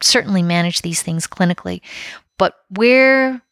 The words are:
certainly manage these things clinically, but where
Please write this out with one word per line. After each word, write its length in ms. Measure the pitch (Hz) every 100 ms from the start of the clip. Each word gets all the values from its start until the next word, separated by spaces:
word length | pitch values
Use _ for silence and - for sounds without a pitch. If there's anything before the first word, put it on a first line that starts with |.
certainly 420 | - 247 - 190
manage 400 | 175 175 175 -
these 200 | 175 165
things 260 | - 165 -
clinically, 520 | - 175 175 180 180 - - - - _ -
but 180 | 185 _ -
where 760 | 190 233 262 262 269 262 247 _